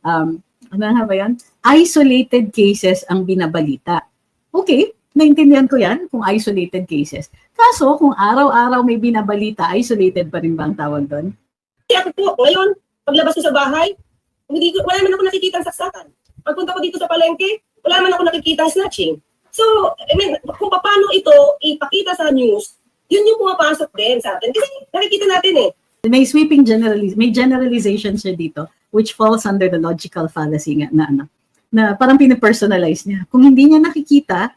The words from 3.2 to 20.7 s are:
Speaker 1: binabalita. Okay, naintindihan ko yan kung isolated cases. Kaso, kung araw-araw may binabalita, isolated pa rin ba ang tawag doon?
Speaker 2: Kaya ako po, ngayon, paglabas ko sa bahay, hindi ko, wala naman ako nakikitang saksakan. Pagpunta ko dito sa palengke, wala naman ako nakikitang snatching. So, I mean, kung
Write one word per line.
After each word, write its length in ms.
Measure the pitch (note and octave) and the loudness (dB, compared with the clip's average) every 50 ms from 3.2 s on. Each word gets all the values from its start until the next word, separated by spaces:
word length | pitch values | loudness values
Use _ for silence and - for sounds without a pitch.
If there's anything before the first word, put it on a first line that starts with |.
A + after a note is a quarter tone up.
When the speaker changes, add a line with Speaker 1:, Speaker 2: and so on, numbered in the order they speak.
Speaker 1:
binabalita. 800 | F#3+ F3+ F#3+ F#3 F3 D#3+ E3 E3+ D#3 D3 C3 B2+ _ F3+ F3 D#3+ - _ _ _ _ _ _ _ _ _ | -2 -2 -2 -2 -2 -2 -2 -4 -4 -4 -6 -8 _ -6 -6 -6 -6 _ _ _ _ _ _ _ _ _
Okay, 400 | - F4+ F#4+ F#4 C#4+ C4 G#4 G#4+ - _ _ _ _ | -6 -4 0 0 2 2 0 -2 -4 _ _ _ _
naintindihan 560 | D4 D#4 D4+ C#4+ D4+ D#4 C#4+ C#4+ C4+ C4+ B3 | 2 4 4 4 6 6 6 6 6 4 2
ko 80 | C#4 C4 | 2 0
yan 320 | G3+ F3 A3+ E4 F#4 - | 0 0 -2 -4 -6 -8
kung 160 | - A#3 G#3 | -8 -4 -2
isolated 560 | F#3+ G3+ A3 G#3+ A3 G3+ F#3+ F3 F3 - F#3 F#3 - | -2 -2 -2 -2 -2 -4 -4 -6 -4 -6 -8 -8 -6
cases. 400 | E3 C#3+ C#3+ - C#3+ - D#3 _ _ _ _ _ _ | -6 -6 -6 -6 -8 -14 -16 _ _ _ _ _ _
Kaso, 400 | - A4+ B4 A#4+ - C#4+ C4 D4+ | 2 2 2 4 2 0 0 2
kung 160 | - E4 C#4 | 2 2 0
araw-araw 720 | C#4 - G3 G#3 A#3 C4 C#4+ C#4 A#3 A#3 A#3+ B3 B3+ B3 | 2 2 0 0 2 2 2 2 2 2 0 2 0 0
may 160 | B3 B3 A#3 A3+ | 0 0 0 0
binabalita, 720 | A3 A#3+ A#3 G#3+ G#3 G3+ G#3 G#3 G#3+ G#3+ G#3+ - - - F3+ G#3+ | -2 -2 -2 -2 -2 -4 -4 -4 -4 -6 -6 -6 -6 -2 -2 -2
isolated 480 | A#3+ - A#3 G#3 F#3 F#3 F#3 F#3 E3+ D#3 - | -2 -2 0 0 0 0 0 -2 -6 -6 -8
pa 80 | E3 | -6
rin 160 | E3 E3 E3 D#3+ | -4 -4 -4 -4
ba 80 | D#3 | -6
ang 80 | D3+ - | -6 -6
tawag 320 | - D3+ D3 D3 D3 C#3+ | -6 -6 -6 -6 -6 -6
doon? 240 | C#3+ D3 D3 D#3+ F#3+ G#3 _ _ _ _ _ _ _ _ _ _ | -6 -8 -8 -8 -10 -12 _ _ _ _ _ _ _ _ _ _
Speaker 2:
Kaya 160 | - A#4+ F#4 | -2 -2 -2
ako 80 | F#4 F#4 | -2 -4
po, 160 | - - G4+ G4 - - | -6 -4 -4 -4 -2 2
ngayon, 260 | B3 C#4+ F4 F#4+ F#4+ G#4 G4 _ _ _ _ _ _ | 2 2 2 2 0 -2 -2 _ _ _ _ _ _
paglabas 320 | - C#4 D#4 C#4 D#4+ D#4+ E4+ | -2 0 0 0 0 -2 -2
ko 40 | D4+ | -2
sa 80 | D#4 C4 | 0 0
bahay, 400 | C#4+ C#4+ C4+ C#4+ D#4 E4 G4 G4+ _ _ _ _ _ _ _ _ _ _ _ | 0 0 0 0 -2 -2 -2 -4 _ _ _ _ _ _ _ _ _ _ _
hindi 240 | C#4 E4 E4 F4 E4+ | -4 -2 -2 -2 -2
ko, 80 | F#4+ | -2
wala 160 | - F4 F#4 G4 | -2 -2 -2 0
naman 160 | F#4+ F#4+ F#4+ | 0 0 0
ako 80 | F#4+ F#4+ F#4+ | 0 -2 -2
nakikitang 320 | F#4+ F#4+ F#4 F#4 - F4+ | -2 -2 -4 -4 -4 -4
saksakan. 480 | E4 E4+ - - F4+ F#4+ - F#4 E4 D4 _ _ _ _ _ - | -8 -8 -8 -8 -10 -10 -10 -14 -20 _ _ _ _ _ _ -12
Pagpunta 320 | _ D4 D4 F4+ F#4 F4 F4+ | _ -8 -6 -6 -4 -4 -4
ko 60 | F#4 | -4
dito 160 | F#4 F4 F4+ E4+ | -4 -4 -4 -6
sa 80 | - | -4
palengke, 560 | F4 E4 E4 E4 E4 E4 - F#4+ F#4+ G#4+ G#4+ _ _ _ _ _ | -2 0 0 2 0 0 -2 -4 -4 -4 -6 _ _ _ _ _
wala 160 | - F4 F4+ | 0 0 2
naman 160 | F#4 F#4+ F#4 F4 | 2 0 0 0
ako 40 | F4 E4 D#4+ | -2 -2 -2
nakikitang 340 | D#4+ - D#4+ D#4+ - D#4 D#4+ - | -2 -4 -4 -2 0 -2 0 0
snatching. 480 | F#4 G4 - - - F3+ D#3+ D#3 D3+ _ _ _ _ _ _ - | -2 -4 -4 -6 -4 -6 -6 -6 -8 _ _ _ _ _ _ -4
So, 400 | - A4 A4 A4 G#4+ G4 - - | 0 0 2 2 2 0 -2 -4
I 240 | - - - - F#4+ | -8 -4 -2 -2 -2
mean, 180 | G4+ F4 D4+ - | 0 -2 -6 -6
kung 320 | - - - - G#4 G4 | -10 -14 -10 -8 -4 -2